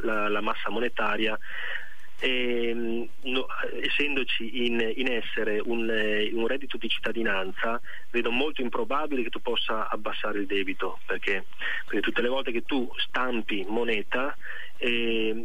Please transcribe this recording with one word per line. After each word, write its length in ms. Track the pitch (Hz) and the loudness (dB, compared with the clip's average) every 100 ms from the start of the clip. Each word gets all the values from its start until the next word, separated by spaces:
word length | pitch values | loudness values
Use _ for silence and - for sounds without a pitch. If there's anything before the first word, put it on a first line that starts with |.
la, 260 | 110 107 104 | 0 0 0
la 100 | 104 | 0
massa 300 | 107 110 113 | 0 0 0
monetaria, 680 | 104 120 - 107 107 110 110 - - - - - - - - | 0 0 0 0 0 0 0 -2 -2 -2 -2 -2 -2 -2 0
ehm, 840 | 131 127 123 120 117 117 117 117 120 - | 0 2 2 2 2 0 0 0 0 -2
no, 240 | 131 127 131 - - 120 | 0 0 0 -2 -2 -2
essendoci 840 | - - 143 139 123 - 113 123 120 | -2 0 0 0 0 0 -2 0 2
in, 260 | 117 113 110 | 2 0 0
in 140 | 127 | 0
essere 480 | 120 107 - 107 104 | 0 -2 -2 0 0
un, 240 | 110 117 113 | 0 0 0
eh, 420 | 110 107 104 107 | 0 2 2 0
un 120 | 113 113 | 0 0
reddito 300 | 127 131 117 | 0 -2 -2
di 100 | 113 | -2
cittadinanza, 920 | - 117 113 110 98 95 - 117 117 - - - | -2 0 0 0 0 0 -2 0 0 -2 -2 0
vedo 200 | 120 120 | 0 0
molto 300 | 123 147 - | 0 0 0
improbabile 640 | 123 - 110 143 151 135 | 0 0 0 0 0 0
che 80 | 117 | 0
tu 100 | - | 0
possa 480 | - 113 - 110 101 | 0 0 0 0 0
abbassare 500 | 110 107 98 107 101 | 0 -2 0 0 0
il 80 | 98 | 0
debito, 520 | 101 95 95 98 - - | 0 0 0 0 0 -2
perché, 400 | 92 - 98 - - - - - | 0 0 0 0 -2 0 0 0
perché 140 | - | 0
tutte 200 | - 107 | 0 2
le 80 | 120 | 2
volte 240 | 131 135 | 2 0
che 100 | 117 | 0
tu 240 | - 139 120 - | 0 0 0 0
stampi 680 | 113 127 123 120 104 104 92 | 0 0 0 0 0 0 0
moneta, 720 | 110 117 110 98 123 139 - - - - - | 2 2 2 0 0 0 0 -2 -2 -2 0
ehm, 680 | 123 117 117 113 110 110 | 0 2 2 2 2 0